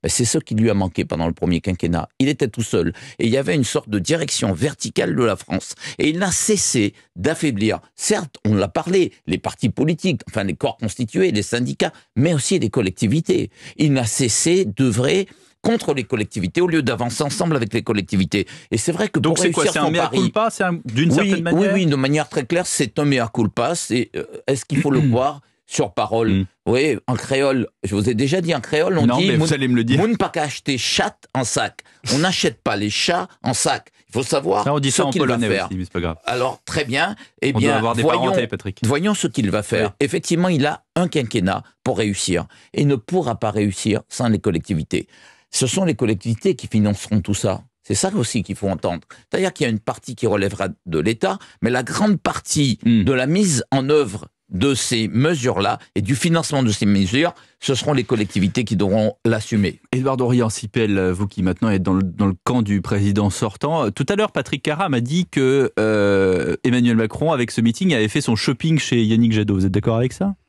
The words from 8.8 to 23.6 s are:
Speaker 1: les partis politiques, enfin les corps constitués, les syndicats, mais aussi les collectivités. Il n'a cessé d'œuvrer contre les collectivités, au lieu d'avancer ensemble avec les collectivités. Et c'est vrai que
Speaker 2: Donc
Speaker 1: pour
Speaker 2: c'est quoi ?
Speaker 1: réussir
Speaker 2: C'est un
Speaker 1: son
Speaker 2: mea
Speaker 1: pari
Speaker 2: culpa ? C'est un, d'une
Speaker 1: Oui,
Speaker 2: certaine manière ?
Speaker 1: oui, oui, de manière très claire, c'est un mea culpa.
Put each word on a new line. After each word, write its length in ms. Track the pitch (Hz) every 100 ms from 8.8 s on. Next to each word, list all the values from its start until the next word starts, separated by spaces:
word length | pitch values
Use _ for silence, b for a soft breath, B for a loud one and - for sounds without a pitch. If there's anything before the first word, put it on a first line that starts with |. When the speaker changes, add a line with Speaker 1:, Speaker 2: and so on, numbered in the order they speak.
| 165 190 156 b -
Speaker 1:
les 120 | 90
partis 320 | - - 117
politiques, 500 | - 147 160 - 110 -
enfin 160 | -
les 100 | 101
corps 220 | - 131 -
constitués, 540 | 113 - 120 175 185
les 100 | 135
syndicats, 500 | 98 120 127 139 170 b b
mais 180 | - 151
aussi 240 | 160 - 190
les 120 | 110
collectivités. 800 | 135 117 - 107 143 - - 117 B B B
Il 160 | 151
n'a 140 | 135 117
cessé 580 | - 127 - 165 185 180
d'œuvrer 600 | 101 135 104 131 180 196 b b b
contre 320 | - 233 -
les 80 | 143
collectivités, 560 | 113 117 104 - 82 160
au 60 | 180
lieu 160 | 160
d'avancer 400 | 131 117 120 -
ensemble 320 | 147 - 175
avec 180 | 147 110
les 100 | 113
collectivités. 640 | - 104 90 98 87 101 92 B B
Et 60 | -
c'est 120 | -
vrai 180 | 170 208
que 120 | 160
Speaker 2:
Donc 160 | 156 165
Speaker 1:
pour 80 |
Speaker 2:
c'est 80 | 180
quoi ? 100 | 170
Speaker 1:
réussir 180 | 156 156
Speaker 2:
C'est 40 | 147
un 0 |
Speaker 1:
son 60 |
Speaker 2:
mea 100 | 165
Speaker 1:
pari 160 | 135 -
Speaker 2:
culpa ? 280 | 113 214 226
C'est 140 | -
un, 80 | 185 170
d'une 260 | 123 113 165
Speaker 1:
Oui, 40 | - 202
Speaker 2:
certaine 140 | 175
manière ? 280 | 170 160 202
Speaker 1:
oui, 100 | 196
oui, 40 | 175
de 80 | 139
manière 320 | 135 151 147
très 160 | - 127
claire, 200 | 165 180
c'est 320 | - 127 -
un 60 |
mea 240 | 147 135 113
culpa. 420 | - 110 -